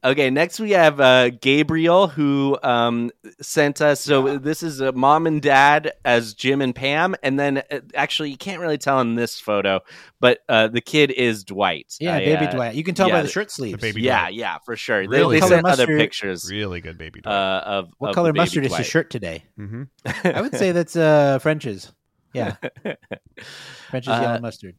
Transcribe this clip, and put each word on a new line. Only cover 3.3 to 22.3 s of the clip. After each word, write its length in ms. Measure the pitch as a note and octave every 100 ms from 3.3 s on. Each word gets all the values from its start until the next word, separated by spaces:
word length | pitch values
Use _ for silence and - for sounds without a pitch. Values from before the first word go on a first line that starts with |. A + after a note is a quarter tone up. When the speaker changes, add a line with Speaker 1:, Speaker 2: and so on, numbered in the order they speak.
| _
Speaker 1:
sent 400 | C#3 - D3 C#3+
us. 200 | D3+ C#3
So 260 | - C#3+ C3+
Speaker 2:
Yeah. 120 | C#3
Speaker 1:
this 240 | C3+ D#3
is, 200 | E3 C#3
uh, 100 | C3+
mom 340 | B2+ C3+ D3+ E3
and 140 | D3+
dad 520 | C#3+ C3+ C#3+ D3+ D3 -
as 300 | - A#2+ A2+
Jim 260 | G#2 B2+ C#3
and 140 | C3+
Pam, 400 | A#2+ C3+ D3 F3+ F#3+
and 160 | C#3 C3+
then, 220 | C#3+ C#3 -
uh, 100 | C#3+ -
actually 360 | C3+ D3 - D3+
you 60 | C3
can't 240 | F#3+ F3+
really 160 | E3+ D3+
tell 220 | - C3+
in 140 | A#2+
this 260 | A#2 A#2 -
photo, 400 | - G#2 G2 F#2+ - - - _
but, 200 | B2 B2 -
uh, 200 | A#2 A2
the 120 | A#2
kid 280 | - D3+ C#3+
is 340 | B2 B2 G#2+
Dwight. 500 | F#2+ F#2+ G2 D#2+ - -
Speaker 3:
Yeah, 160 | D#3+ E3+
Speaker 1:
I, 80 |
Speaker 3:
baby 220 | - D#3 D#3
Speaker 1:
uh, 40 |
Speaker 3:
Dwight. 220 | - A#2
You 100 | A#2
can 100 | E3
tell 140 | F3 F#3
Speaker 1:
yeah, 60 |
Speaker 3:
by 40 | F3+
the 60 | -
Speaker 1:
th- 40 |
Speaker 3:
shirt 160 | - G#3
sleeves. 300 | - B2 F#2
Speaker 2:
The 120 | A2+
baby 100 | G#2
Speaker 1:
Yeah, 200 | A#2+ A#2+
Speaker 2:
Dwight. 100 | F2
Speaker 1:
yeah, 240 | G2+ A2 D#2+ -
for 100 | A2+
sure. 220 | - A2
Speaker 2:
Really 120 | F#2+
Speaker 1:
They, 80 | C3
they 60 | - -
Speaker 3:
What 80 | -
Speaker 1:
sent 140 | E3+
Speaker 3:
color 100 | F3
Speaker 1:
other 100 | C3+
Speaker 3:
mustard? 140 | B2 D3+
Speaker 1:
pictures. 500 | A2 - G2+ F2+ E2+
Speaker 2:
Really 300 | G2+ G#2 F2+
good 180 | E2+ E2
baby 220 | D#2+ D#2+
Speaker 1:
Uh, 60 | A2 G2+ F#2+ F#2+
Speaker 2:
Dwight. 20 |
Speaker 1:
of, 240 | - G2+ F2+ _
Speaker 3:
What 100 | A2
Speaker 1:
of 40 |
Speaker 3:
color 140 | G2+ E3+
Speaker 1:
the 40 |
baby 60 | D3+
Speaker 3:
mustard 240 | E3+ F3
is 60 | C#3
Speaker 1:
Dwight. 80 | E2+
Speaker 3:
his 60 | -
shirt 220 | D#3+ D#3
today? 340 | A#2+ F#2+ E2 _ -
Speaker 2:
Mm-hmm. 240 | G2+ A2+ C3+ _
Speaker 1:
<laughs> 320 | - - F#3 D3+
Speaker 3:
I 40 |
would 160 | A#3+ C4
say 160 | G3
that's, 240 | F3 E3 E3+
uh, 420 | D#3 D3+ C#3+ C3+
French's. 520 | D#3 D#3 C3+ G2 - _ _ _ _